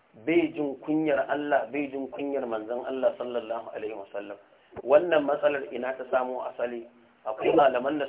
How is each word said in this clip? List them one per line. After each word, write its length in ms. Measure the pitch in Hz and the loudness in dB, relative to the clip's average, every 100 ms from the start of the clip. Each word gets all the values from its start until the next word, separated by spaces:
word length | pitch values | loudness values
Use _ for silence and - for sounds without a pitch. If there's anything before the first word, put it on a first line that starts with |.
| _ 110 117 | _ -10 2
Bai 260 | 170 156 | 2 2
jin 220 | 147 147 135 | -2 -4 -4
kunyar 440 | - 156 156 135 131 | -2 0 2 2 0
Allah, 380 | 143 147 139 110 | -2 2 0 0
bai 160 | 139 143 | -4 -4
jin 200 | 139 131 | -6 -8
kunyar 340 | - 143 139 120 | -6 -4 -4 -2
manzon 400 | 110 107 120 135 | -4 -4 -6 -4
Allah 280 | 131 123 - | 0 0 0
sallallahu 520 | 123 120 110 113 113 113 | -4 -4 -4 -8 -8 -8
alaihi 180 | 107 | -8
wasallam. 440 | 107 98 101 101 101 _ _ _ - | -8 -10 -10 -10 -14 _ _ _ -10
Wannan 400 | 120 147 175 156 139 | 6 6 8 2 2
matsalar 380 | 147 147 139 139 | 2 2 0 -4
ina 200 | 123 127 131 | -6 -4 -6
ta 60 | 123 | 0
samo 300 | 127 127 123 | 0 0 -4
asali? 440 | 127 - 120 117 117 _ _ _ - | -8 -6 -6 -6 -12 _ _ _ -10
Akwai 300 | 110 - 160 | -2 4 6
malaman 440 | 143 123 135 | 6 4 -2
da 60 | 151 | -2